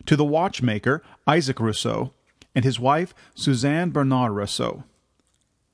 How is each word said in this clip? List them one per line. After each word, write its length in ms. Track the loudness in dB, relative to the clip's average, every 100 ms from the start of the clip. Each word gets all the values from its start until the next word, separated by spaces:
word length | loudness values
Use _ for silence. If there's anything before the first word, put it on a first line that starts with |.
| 0
to 100 | 2
the 80 |
watchmaker 800 | 4 2 0 0 -2 0 0 -2 -4 -4 0
Isaac 320 | 2 0 -2
Rousseau 540 | -2 -2 -2 -2 -6 -10 _ _ -4 0
and 80 |
his 160 | 0 0
wife 340 | 0 0 -2 -10 -20 -4
Suzanne 540 | 0 0 0 0 -2
Bernard 420 | 0 2 2 0
Rousseau. 540 | -2 -4 -4 -4 -6 -14 _ _ _ _ _ _ _ _